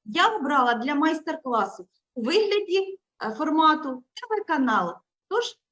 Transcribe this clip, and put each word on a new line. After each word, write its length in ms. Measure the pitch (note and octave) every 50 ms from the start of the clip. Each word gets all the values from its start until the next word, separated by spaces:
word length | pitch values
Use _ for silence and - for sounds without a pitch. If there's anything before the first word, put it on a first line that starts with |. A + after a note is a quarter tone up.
| _
я 240 | G#3+ G#3+ D#4+ F4+ A4
обрала 460 | G#4+ G4 C4+ C#4 D4 C#4 B3 B3 A#3
для 200 | A3 A#3 C#4 D4
майстер-класу 920 | C#4+ D#4 D#4+ D#4+ D#4+ - E4 D#4+ D#4+ - C4 A#3+ A3 G3 F#3+ - - F#3 _ _ _ _ _ -
у 80 | B3 G#3+
вигляді, 760 | B3 E4+ G#4+ G#4+ G4+ G4+ G#4 G4+ - F4 G4 G4 G4 G4 - _ _ _ - G3+
е, 60 | A3
формату 760 | A3 A3 D4+ D4+ D4+ D#4+ D#4+ D#4 D4+ D4+ D4+ C4+ B3+ B3+ - _ -
Т 280 | - A#4+ A#4 A4 G#4 -
В 40 |
каналу. 460 | - E4 C#4+ C4 B3 A3 G3 F3+ E3+ E3+ - _ _ _ _ _ -
Тож, 160 | F#4+ A#4 A#4 - - _ _ _